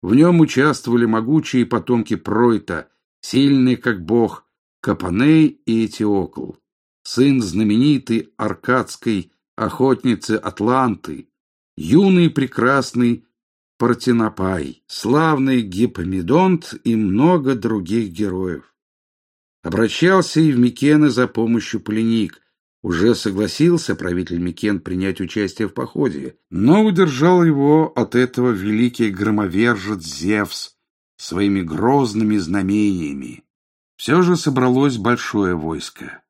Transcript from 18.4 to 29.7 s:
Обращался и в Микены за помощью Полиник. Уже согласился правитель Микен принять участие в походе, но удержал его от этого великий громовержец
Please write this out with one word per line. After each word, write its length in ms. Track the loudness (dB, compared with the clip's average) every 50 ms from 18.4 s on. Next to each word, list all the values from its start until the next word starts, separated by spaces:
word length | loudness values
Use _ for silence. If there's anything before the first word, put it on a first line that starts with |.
| -6 -6 -8 -10 -12 _ _ _ _ _ _ _ _ _ _ _ _ _ _ _ _ _ _ _ _
Обращался 760 | -4 0 0 0 0 0 0 2 4 4 2 2 0 0 2
и 120 | 2 2 4
в 60 | 2
Микены 500 | 2 2 0 0 2 4 4 4 4 4
за 180 | 2 0 -2
помощью 540 | -2 -2 -4 -2 0 0 -2 -2 -4 -8 -8
Полиник. 600 | -6 -4 -4 -2 0 0 0 0 -2 -4 -6 _ _ _ _ _ _ _ _ _ -6
Уже 320 | -4 -2 2 2 2 2
согласился 800 | 2 -2 -4 -4 -2 -4 -4 0 2 2 2 2 2 0 -4 -6
правитель 440 | -6 -4 -6 -4 -4 -4 -4 -4 -4
Микен 420 | -4 -4 -6 -4 -4 -4 -4 -4
принять 420 | -6 -6 -6 -4 -2 -4 -4 -4 -8
участие 460 | -6 -4 -4 -4 -4 -4 -6 -6 -6
в 40 | -6
походе, 640 | -8 -10 -8 -4 -4 -2 -2 -2 -6 -12 -12 -16 _ _ _
но 340 | -4 0 2 4 4 4 4
удержал 580 | 2 4 2 2 2 2 2 2 4 4 4 4
его 480 | 4 2 2 4 4 4 4 2 0 -2
от 180 | -4 -4 0 0
этого 360 | 0 0 0 0 -2 0 0
великий 600 | 0 -2 -2 -2 0 2 0 0 0 0 -2 -2
громовержец 920 | -2 -2 -2 0 0 0 0 0 0 2 2 2